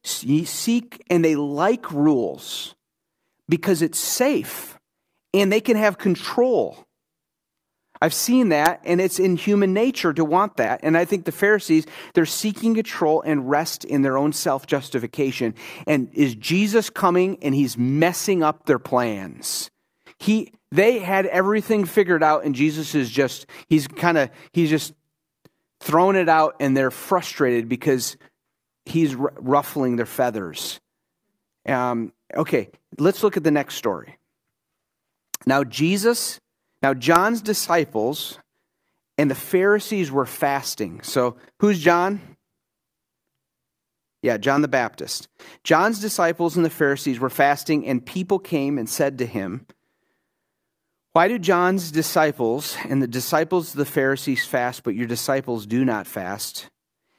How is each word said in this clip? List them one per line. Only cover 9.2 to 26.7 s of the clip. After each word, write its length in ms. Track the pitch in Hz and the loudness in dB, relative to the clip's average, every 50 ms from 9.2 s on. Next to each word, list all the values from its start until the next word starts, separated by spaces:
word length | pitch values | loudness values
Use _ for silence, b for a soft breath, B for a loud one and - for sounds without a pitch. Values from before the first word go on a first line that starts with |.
in 180 | 185 190 180 160 | 2 2 2 0
human 360 | - 202 208 202 202 190 185 | 2 2 2 4 4 2 2
nature 380 | 208 233 269 254 - - 175 | 2 0 0 -2 0 -2 -2
to 140 | 147 160 160 | 0 0 0
want 320 | 151 165 185 208 208 - - | 2 2 2 2 0 0 -2
that. 220 | 120 104 123 - | -2 0 0 -2
And 160 | - 151 160 165 | 0 2 2 2
I 80 | 175 | 2
think 200 | 170 202 185 170 | 2 -2 -4 -4
the 60 | 170 | -6
Pharisees, 540 | 156 - 202 202 214 202 - - 160 160 156 B B B B B B | -4 0 2 4 4 2 2 2 2 2 2 B B B B B B
they're 100 | 180 160 | 2 2
seeking 480 | 156 - - - 214 202 - - 226 226 | 2 0 -4 -4 -4 -4 0 0 0 0
control 480 | 220 220 - - - 175 151 156 160 | 0 -2 -4 -4 -2 2 2 2 2
and 260 | - 160 151 143 127 127 | 2 0 -2 -2 0 0
rest 380 | 143 147 165 156 - - - | 0 0 0 -2 -6 -10 -8
in 160 | - 135 143 | -2 0 2
their 160 | 135 135 131 135 | 2 2 2 2
own 160 | 143 151 147 | 0 0 -2
self-justification. 1200 | - - 170 135 135 - - 147 139 135 - - 127 117 113 - - 143 135 127 - 127 113 - B B B B B B | -2 -2 -2 -2 -2 -2 -2 -2 -2 -2 -2 -6 -4 -4 -4 -4 -2 -2 -2 -2 -2 -4 -4 -4 B B B B B B
And 240 | B 151 135 123 - - | B 0 0 0 -2 2
is 200 | - 147 131 113 | 2 2 2 2
Jesus 560 | 107 - - 165 190 208 208 208 233 208 - | -4 -4 -2 0 0 2 2 2 2 0 0
coming 480 | - - 196 185 175 180 180 190 190 - - | -6 0 0 2 4 4 2 2 -2 -4 -2
and 100 | 143 135 | -2 0
he's 240 | 139 139 123 113 120 | 2 0 0 0 -2
messing 640 | 120 127 139 151 160 180 175 - - 208 196 175 | 0 0 2 2 2 2 2 -2 -2 0 0 2
up 240 | 156 151 151 - _ | 2 0 0 -2 _
their 140 | - 139 117 | 0 0 0
plans? 880 | - - 135 123 123 117 107 98 95 87 65 - - - - - - - _ _ _ _ _ b b b b b | 0 0 0 0 0 0 -4 -6 -8 -12 -14 -12 -10 -8 -8 -8 -8 -12 _ _ _ _ _ b b b b b
He, 340 | - 208 214 220 - - _ _ _ _ | -2 0 0 0 0 -4 _ _ _ _
they 260 | 143 160 202 226 254 226 | 2 4 4 4 4 2
had 300 | 185 175 196 190 190 170 | 0 -2 0 0 0 0
everything 580 | - 180 185 196 214 214 196 - 220 208 196 | 0 0 2 2 2 0 0 0 0 0 0
figured 380 | 165 - 214 196 170 180 156 156 | 0 2 2 2 4 4 4 4
out, 200 | 151 156 147 - | 4 2 2 0
and 120 | 147 135 | -2 -2
Jesus 400 | 123 147 156 151 160 151 147 - | 0 0 0 0 -2 -8 -2 -2
is 160 | 151 127 113 | -2 -2 0
just, 340 | 110 135 135 123 - - - B B B B B | 0 0 0 0 0 -8 -16 B B B B B
he's 180 | 160 156 135 139 | 0 0 0 0
kinda, 440 | - - 170 175 170 156 139 120 B B B B | -8 0 0 2 2 2 0 0 B B B B
he's 200 | B 170 165 151 | B 0 0 2
just 220 | 156 151 - - - _ _ _ _ _ _ _ _ _ _ _ _ _ _ _ _ _ | 2 0 -2 -4 -14 _ _ _ _ _ _ _ _ _ _ _ _ _ _ _ _ _
throwing 360 | - - 147 165 180 196 196 | -8 0 4 4 4 4 4
it 140 | 190 180 160 | 2 4 4
out, 260 | 160 160 156 147 - - | 4 4 4 2 0 -2
and 160 | 143 135 | 0 0